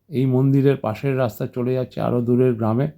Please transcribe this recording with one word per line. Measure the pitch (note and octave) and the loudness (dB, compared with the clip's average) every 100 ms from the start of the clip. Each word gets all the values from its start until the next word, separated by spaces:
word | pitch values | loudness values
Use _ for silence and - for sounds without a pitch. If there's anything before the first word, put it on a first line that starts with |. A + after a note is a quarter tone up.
| - | -8
এই | B2 C3 | -2 0
মন্দিরের | B2+ C3+ C#3 C#3 C3+ | 2 2 4 2 2
পাশের | A2 A2 C#3 C3 | -2 -4 -4 -2
রাস্তা | B2 - B2+ | -2 -4 -8
চলে | - B2 | -4 -4
যাচ্ছে | B2+ B2+ - | -2 -4 -4
আরও | A#2+ A#2+ | -2 0
দূরের | A#2+ B2 B2+ | 2 2 2
গ্রামে। | A2+ A2 A#2 D3+ | 2 0 0 -2